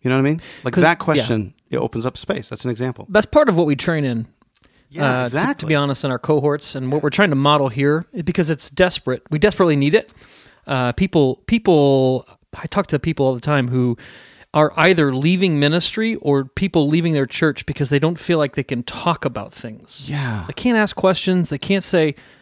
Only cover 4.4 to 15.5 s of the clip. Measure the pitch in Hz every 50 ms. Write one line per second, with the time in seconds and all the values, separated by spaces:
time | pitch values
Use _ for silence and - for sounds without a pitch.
4.4 | _ _ _ _ _ _ _ _ _ _ 139 165 147 135 127 127 127 120 123 147
5.4 | 190 262 285 - 165 156 156 143 143 143 135 - - 139 127 123 - - 156 147
6.4 | 131 147 143 143 - - - 135 131 127 139 151 147 147 - - 202 185 143 135
7.4 | 139 147 147 147 139 131 107 135 139 143 151 160 165 _ - 214 151 190 175 -
8.4 | 170 151 160 139 - - - - 185 180 - - _ 127 127 123 _ - 156 156
9.4 | 175 208 196 - 190 170 151 143 139 147 160 220 - - - _ - - - -
10.4 | - - _ _ _ - 135 127 127 123 120 - 190 185 - 165 143 131 127 _
11.4 | _ - 226 233 - 202 175 151 143 139 139 135 131 131 131 123 - _ - _
12.4 | _ _ - - - - - 202 190 - - 139 - 165 151 - 139 131 131 120
13.4 | - 147 147 139 127 120 123 127 123 123 117 - - - - - - - - _
14.4 | - _ - 151 151 147 - - 156 185 190 165 151 139 131 131 139 170 185 180
15.4 | 196 185